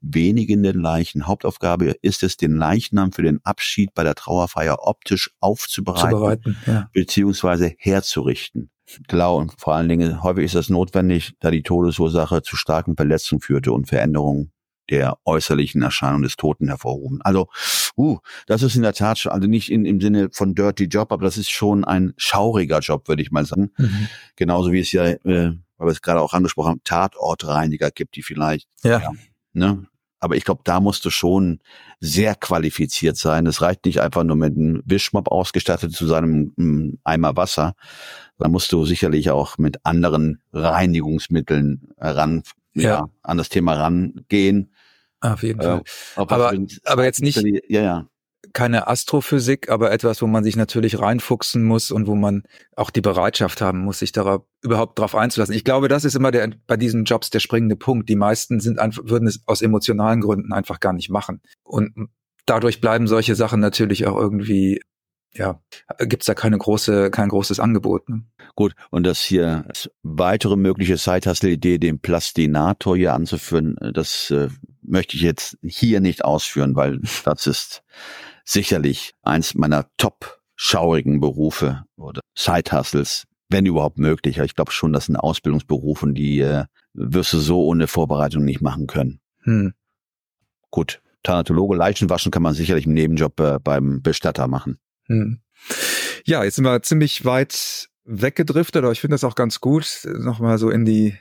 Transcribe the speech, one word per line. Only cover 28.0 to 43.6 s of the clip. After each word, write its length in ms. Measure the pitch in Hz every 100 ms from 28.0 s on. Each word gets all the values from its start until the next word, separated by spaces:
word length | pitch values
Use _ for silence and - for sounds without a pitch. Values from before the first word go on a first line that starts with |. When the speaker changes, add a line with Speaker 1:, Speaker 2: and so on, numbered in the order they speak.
| - -
Speaker 1:
die 60 |
vielleicht, 460 | - 76 78 76 - _
Speaker 2:
Ja. 180 | 120 117
Speaker 1:
ja, 120 | 78 73 - _ _
ne? 340 | 85 98 98 92 _ _ _
Aber 180 | 87 71
ich 80 |
glaub, 200 | - 82
da 160 | - 90
musst 260 | 98 - 87
du 40 |
schon 500 | - 87 95 92 80 _ - - -
sehr 340 | 80 80 110
qualifiziert 800 | 98 - 85 78 - 73 - 80 -
sein. 300 | 80 78 82
Es 160 | -
reicht 240 | 87 92 92
nicht 140 | -
einfach 200 | 82 90
nur 140 | 82 78
mit 180 | 78
einem 280 | 73 78 80
Wischmopp 440 | - 98 - 101 -
ausgestattet 640 | 92 90 90 - 85 82
zu 140 | 78 80
seinem, 460 | 80 82 78 73 -
mm, 420 | 85 73 78 -
Eimer 320 | 76 82 78 71
Wasser. 380 | - - 78 - - - - - - -
Da 100 | 80
musst 240 | 87 -
du 120 | 85
sicherlich 460 | 78 87 87 76 78
auch 260 | 71 71 -
mit 300 | 76 - 78
anderen 560 | 85 85 78 78 73 _
Reinigungsmitteln 1400 | 78 82 85 92 82 76 80 - 82 67 76 71 67 - -
ran, 460 | 76 71 78 82 - - _
Speaker 2:
Ja. 80 | -
Speaker 1:
ja, 280 | 110 104 76 _
an 160 | - 85
das 100 | 80
Thema 260 | 95